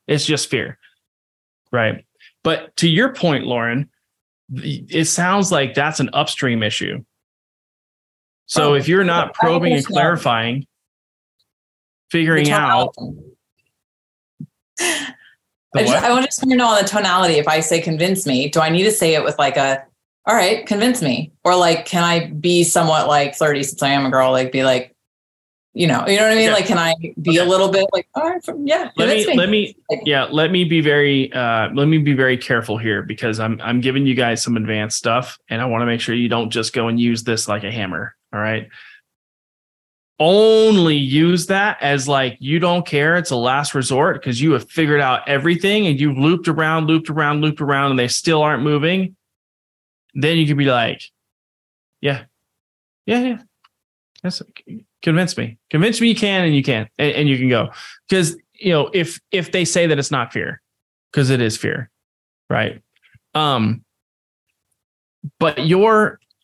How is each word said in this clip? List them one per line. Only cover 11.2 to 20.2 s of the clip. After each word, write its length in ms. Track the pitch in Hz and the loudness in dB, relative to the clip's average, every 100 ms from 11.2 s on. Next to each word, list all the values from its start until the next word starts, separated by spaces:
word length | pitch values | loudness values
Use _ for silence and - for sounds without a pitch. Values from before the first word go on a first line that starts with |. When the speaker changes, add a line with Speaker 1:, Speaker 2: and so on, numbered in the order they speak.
| _ _ _ _ _ _ _ _ - | _ _ _ _ _ _ _ _ -4
Speaker 1:
figuring 360 | 165 165 160 147 | -2 2 2 2
Speaker 2:
The 60 | |
Speaker 1:
out 420 | 151 139 113 - - | 2 2 0 -2 -6
Speaker 2:
tonality. 220 | - - - _ _ _ _ _ _ _ _ _ _ - - _ _ - | -14 -14 -20 _ _ _ _ _ _ _ _ _ _ -20 -20 _ _ -6
Speaker 1:
The 1000 | 349 294 269 - _ _ _ _ _ - | -4 -4 -8 -14 _ _ _ _ _ -2
Speaker 2:
I 40 | |
just, 100 | 220 | 2
Speaker 1:
what? 100 | - | 2
Speaker 2:
I 80 | 240 | 2
want 180 | 247 269 | 2 0
to 260 | - 262 254 | -2 0 2
know 100 | 233 | 4
on 140 | 214 | 2
the 60 | 196 | 2
tonality. 460 | 208 190 180 180 151 | 0 0 2 2 2
If 120 | 151 | 2
I 120 | 156 | 0
say, 180 | 156 165 | 0 -2
"Convince 460 | 165 160 180 185 147 | -2 -2 0 -2 -2
me," 220 | 127 147 | -2 0
do 100 | 165 | 0
I 100 | 160 | 0
need 140 | 170 | 2
to 80 | 208 | 2
say 220 | 214 165 | 2 2
it 100 | 156 | 2
with, 140 | - - | 0 0
like, 180 | 139 139 | 0 0
a, 280 | 135 135 - _ _ _ | 0 -2 -6 _ _ _